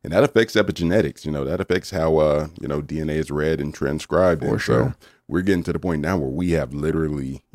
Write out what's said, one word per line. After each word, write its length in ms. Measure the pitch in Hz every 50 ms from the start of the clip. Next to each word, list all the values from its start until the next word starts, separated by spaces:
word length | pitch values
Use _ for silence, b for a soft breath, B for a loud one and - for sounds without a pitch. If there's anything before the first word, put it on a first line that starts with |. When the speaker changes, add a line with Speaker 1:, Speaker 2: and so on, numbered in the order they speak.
| -
Speaker 1:
And 80 | - 80
that 100 | 101 135
affects 320 | 143 - 113 113 - -
epigenetics, 680 | 110 104 98 82 - 85 82 90 110 82 71 - - -
you 60 | 78 76
know, 100 | 71 69
that 160 | 67 82 92
affects 320 | 95 _ 90 92 - -
how, 240 | - 85 80 80 80
uh, 320 | 78 76 76 73 76 78 78 82 -
you 60 | - 67
know, 100 | 71 73
D 200 | 76 73 76 78
N 80 | 78 78
A 40 | 76
is 160 | 80 78 -
read 300 | 71 73 76 78 80 71
and 140 | 71 73 76
transcribed. 680 | - 73 69 73 78 - - 78 85 92 90 85 73
Speaker 2:
For 60 | - 69
Speaker 1:
And 100 | - 104
so 120 | - - -
Speaker 2:
sure. 220 | - 58 64 - b b b b b b
Speaker 1:
we're 140 | - - 87
getting 220 | 92 98 95 87 80
to 100 | 90 80
the 60 | 80
point 220 | - 92 85 76
now 140 | 73 82 98
where 140 | 87 71 65
we 220 | 67 80 90 90
have 220 | 82 80 69 62 67
literally, 720 | 71 73 80 80 80 80 76 76 71 67 65 67 65 _ _